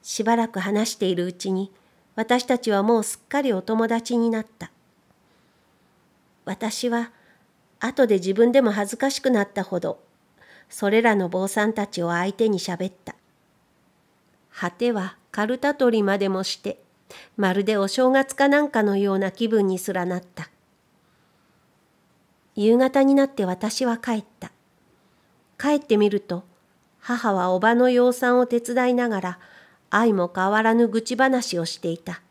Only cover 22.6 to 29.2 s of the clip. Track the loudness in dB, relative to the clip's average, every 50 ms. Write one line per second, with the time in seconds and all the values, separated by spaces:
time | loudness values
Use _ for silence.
22.6 | 4 4 4 4 4 2 4 4 4 6 6 4 4 2 0 -4 -2 -2 -2 -4
23.6 | -6 -6 -4 -2 -2 -2 -2 -4 -4 -6 -6 -6 -6 _ _ _ -20 -20 _ _
24.6 | _ _ _ _ _ _ _ _ _ _ _ _ _ _ _ _ _ _ _ -4
25.6 | 0 0 0 0 2 2 2 4 4 2 2 -2 -4 -6 -8 -8 -8 _ _ _
26.6 | _ _ _ _ _ _ _ _ -8 -6 -6 -2 0 0 0 0 2 0 0 4
27.6 | 4 4 4 6 4 4 4 4 4 2 2 0 0 2 2 2 2 2 -2 -4
28.6 | -4 -2 -2 0 0 2 0 0 0 -2 -2 -4